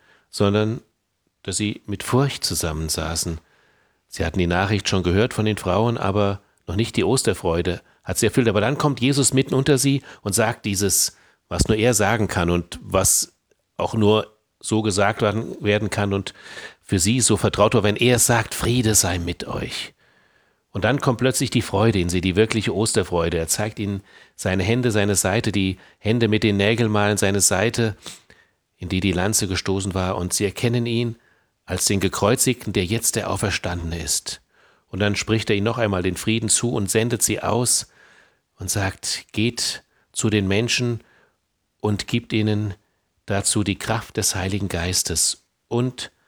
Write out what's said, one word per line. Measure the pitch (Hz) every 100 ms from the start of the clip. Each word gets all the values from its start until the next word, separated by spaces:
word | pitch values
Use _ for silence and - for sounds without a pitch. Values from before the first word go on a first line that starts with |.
| _ _ _
sondern | - 101 104 107 113 - _ _ _ _ _
dass | - 92
sie | 107 110 -
mit | 101
Furcht | - 123 139 -
zusammensaßen. | - 85 85 78 80 - 80 80 90 82 - _ _ _ _ _ _
Sie | - 87
hatten | 95
die | 85
Nachricht | 87 101 104 -
schon | 95
gehört | 87 95 120 -
von | 107
den | 104
Frauen, | 92 90 117 117
aber | 98 98 101 101 - _ -
noch | 95
nicht | 113 -
die |
Osterfreude | 90 127 - 92 87 82 87 85 - _
hat | - 92
sie | 110
erfüllt. | - 117
Aber | 101
dann | 107 143
kommt | 151 117
Jesus | 123 139 131
mitten | 131 135
unter | 131 139 135
sie | 139 139 - -
und | 104
sagt | 98 110 117 107
dieses, | 98 101 - - - _ _ _
was | 90 -
nur | 107
er | 117
sagen | 107 101 113 101
kann | 95 85
und | 87 87 -
was | 101 95 92 - - _ _ _ _ -
auch | 87
nur | 113 104 107 - _ _ _
so | - 110
gesagt | 107 95 101 110
werden, | 107 104 - -
werden | 104 104 104
kann | - 101
und | 98 - - - - - -
für | - 98
sie | 92 127
so | 110 107
vertraut | 107 - 107 120
war, |
wenn | 104 104
er | 117 120
sagt, | - 117 107 -
"Friede | - 123 110 104
sei | 92 90
mit | 87 90 -
euch." | - - - - - _ _ _ _ _ _ _
Und | 98
dann | 104 143
kommt | - 117
plötzlich | 127 - 123
die | 120
Freude | - 95 113 98
in | 87
sie, | 90
die | 90 87
wirkliche | 110 110 110 95
Osterfreude. | 110 - 90 87 82 85
Er | 82
zeigt | - 107 -
ihnen | 101 98 - - - -
seine | 98 95
Hände, | 92 123 123
seine | 104 101 95
Seite, | 95 104 113
die | 101 95 90 - _
Hände | 107 120 113
mit | 107
den | 110 101
Nägelmalen, | 101 117 113 107 104 104
seine | 98 101
Seite, | - 92 110 117 113 98 - - _ - _ _ _ _
in | 90
die | 92
die | 98
Lanze | 87 95 110 98
gestoßen | 92 - 98 98
war. | 92 92 92
Und | 90
sie | - 101
erkennen | - 120 120 120
ihn | 117 120 117 _ _ _ _ -
als | 92 -
den | 101
Gekreuzigten, | 92 - 101 131 - 120 -
der | 101 90
jetzt | 113 - 113
der | -
Auferstandene | 95 104 - 92 87 82 82
ist. | 78 - - - _ _ _ _ _
Und | 92
dann | 104 101
spricht | - 110 107
er | 104
ihnen | 104
noch | 117
einmal | 107 95
den | 90 90
Frieden | - 113 110
zu | - 120
und | 127 98
sendet | 110 117 120
sie | - 104
aus | 95 110 123 - - _ - _ _ _ _ -
und | 95
sagt, | 101 95 - - - -
"Geht | - 117 117 - - - _ _
zu | - 113
den | 104 95
Menschen | 98 117 - 123 117 - _ _ _ _ _ _ _
und | 104 101 -
gibt | 117 117
ihnen | 110 107 107 104 92 _ _ _ _ -
dazu | 98 - 107
die | 101 98
Kraft | - 110 - -
des | 101
Heiligen | 95 95 101 98
Geistes | 85 87 87 - 85 - - _ _ _
und | 117 127 123 - _